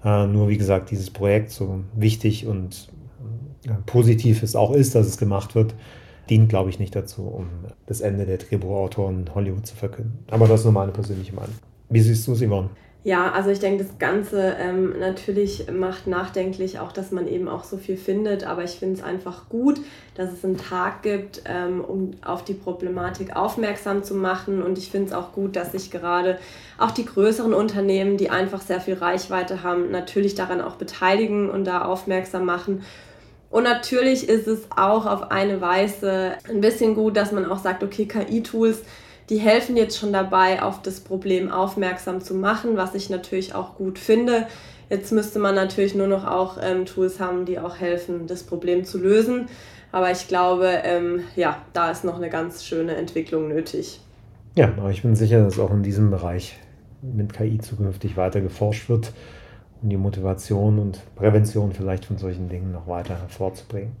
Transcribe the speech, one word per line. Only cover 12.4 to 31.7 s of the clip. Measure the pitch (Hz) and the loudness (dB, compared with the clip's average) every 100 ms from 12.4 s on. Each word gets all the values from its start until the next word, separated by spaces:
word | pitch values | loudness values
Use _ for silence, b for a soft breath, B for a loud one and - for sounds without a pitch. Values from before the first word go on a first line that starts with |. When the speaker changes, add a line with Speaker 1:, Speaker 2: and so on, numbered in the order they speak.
Speaker 1:
Yvonne? | 117 101 98 B B B 208 | 2 2 -2 B B B 0
Speaker 2:
Ja, | 185 185 | 2 2
also | 185 196 | 0 2
ich | 196 | 2
denke, | 196 196 | 2 0
das | 190 - | -2 -4
Ganze, | 135 196 202 202 190 - | 0 0 -2 0 0 0
ähm, | 180 185 185 - | -2 0 0 0
natürlich | 185 190 - 202 202 196 220 | -4 -4 -4 0 0 -2 -6
macht | 180 185 190 - | -4 -4 -4 -4
nachdenklich | 180 190 196 185 190 185 185 | -4 -4 -4 -4 -4 -6 -6
auch, | 175 | -10
dass | - 190 | -10 -6
man | 180 170 | -4 -4
eben | 175 180 | -4 -4
auch | 175 - | -8 -8
so | 196 | -12
viel | - 190 | -8 -8
findet. | 190 196 214 196 180 | -2 -2 0 -2 -4
Aber | 170 | -6
ich | 175 - | -6 -6
find's | 190 185 | -4 -4
einfach | 156 185 185 180 - | -6 -8 -8 -14 -8
gut, | 226 262 294 B B B - | 0 2 0 B B B -8
dass | 185 | -8
es | 180 190 | -6 -4
einen | 185 | -4
Tag | - 185 185 202 | -4 -4 -4 -2
gibt, | 220 202 196 - - | -4 -4 -6 -14 -10
ähm, | 180 180 180 | -6 -4 -6
um | - 196 185 - | -4 -4 -6 -8
auf | - 175 - | -8 -8 -6
die | |
Problematik | 190 - 175 180 180 180 185 190 - | -8 -8 -8 -6 -4 -6 -6 -8 -4
aufmerksam | 202 220 214 202 - 202 | -4 -2 -4 -4 -2 -2
zu | 196 196 | -2 -2
machen. | 185 185 - 196 | 0 -2 -2 -2
Und | 180 185 | -2 -4
ich | - | -4
find's | 202 196 | -4 -2
auch | - 175 | -4 -8
gut, | - 196 190 | -4 -4 -2
dass | 175 | -4
sich | 190 190 | -6 -8
gerade | 180 170 175 180 185 B B B B | -8 -2 0 2 0 B B B B
auch | 220 | 0
die | 220 | 0
größeren | 226 - 202 220 226 | -4 2 4 4 2
Unternehmen, | 196 214 202 196 190 196 196 | 2 2 0 2 2 2 2
die | 196 | 2
einfach | 185 190 196 | 0 0 -4
sehr | - 180 | -4 -4
viel | 185 | -2
Reichweite | 185 175 185 - 185 180 190 | -2 0 -2 -2 -2 -2 -4
haben, | 180 175 175 | -2 0 0
natürlich | 185 180 208 202 196 | -2 -2 0 0 0
daran | 185 180 | -4 -2
auch | - - | -4 -8
beteiligen | - - 185 196 220 208 202 | -12 0 2 4 2 0 0
und | 196 | 0
da | 190 | 0